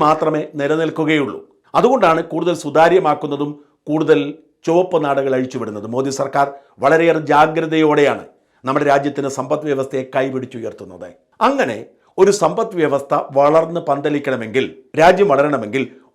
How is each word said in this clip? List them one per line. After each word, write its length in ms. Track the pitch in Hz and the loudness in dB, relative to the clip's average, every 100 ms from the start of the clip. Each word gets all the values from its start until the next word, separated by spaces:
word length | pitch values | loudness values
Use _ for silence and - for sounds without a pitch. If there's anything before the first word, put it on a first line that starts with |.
മാത്രമേ 380 | 151 151 156 151 151 147 | 4 2 0 -2 -4 -6
നിലനിൽക്കുകയുള്ളൂ. 760 | 139 156 160 160 156 156 131 87 - _ _ 151 | -2 0 -2 -2 0 0 -2 -6 -16 _ _ 0
അതുകൊണ്ടാണ് 440 | 214 262 185 165 165 | 2 4 4 2 -2
കൂടുതൽ 240 | 156 175 165 147 | -4 -4 -4 -2
സുതാര്യമാക്കുന്നതും 880 | 143 160 180 160 147 151 139 147 147 _ _ - | 4 4 4 2 -2 -4 -6 -6 -8 _ _ -6
കൂടുതൽ 320 | 151 156 143 143 - _ _ - | -2 2 2 2 -8 _ _ -2
ചുവപ്പ് 320 | 165 180 175 151 | 0 0 -2 -2
നാടകൾ 240 | 139 135 127 | -2 -2 -2
അഴിച്ചുവിടുന്നത്. 500 | 127 131 110 104 110 123 | -4 -6 -8 -10 -8 -6
മോദി 180 | 135 135 | -4 -6
സർക്കാർ 280 | 139 143 139 - _ _ 135 | -4 -2 -2 -4 _ _ 2
വളരെയേറെ 380 | 160 165 160 143 | 4 4 0 2
ജാഗ്രതയോടെയാണ് 920 | 147 156 160 160 160 156 147 143 117 - _ _ _ 127 | 2 4 0 -2 2 2 4 2 0 -8 _ _ _ -4
നമ്മുടെ 180 | 139 143 | -2 2
രാജ്യത്തിൻ്റെ 400 | 139 143 143 139 131 | 2 0 -4 -6 -6
സമ്പദ് 300 | 135 147 151 | -4 -4 -2
വ്യവസ്ഥയെ 340 | 135 131 131 131 135 | -4 -4 -6 -4 -4
കൈപിടിച്ചുയർത്തുന്നത്. 920 | 135 131 123 120 110 - 95 90 90 - _ - 233 | -4 -4 -8 -10 -12 -12 -16 -18 -20 -20 _ -2 -2
അങ്ങനെ 300 | 277 180 107 - _ _ - | 0 -2 -4 -12 _ _ 2
ഒരു 100 | 190 196 | 4 4
സമ്പദ് 360 | 160 180 226 180 | 0 0 -4 -2
വ്യവസ്ഥ 340 | 151 139 135 151 - 135 | 0 0 -2 -4 0 2
വളർന്ന് 440 | 143 160 165 170 139 | 4 4 2 -2 -2
പന്തലിക്കണമെങ്കിൽ, 800 | 143 151 147 143 127 113 117 107 - _ - | -2 -2 -2 -2 -4 -2 -2 -4 -6 _ 4
രാജ്യം 300 | 165 185 202 | 4 6 4
വളരണമെങ്കിൽ 520 | 135 147 139 107 127 127 - _ | 2 2 0 -4 -4 -6 -10 _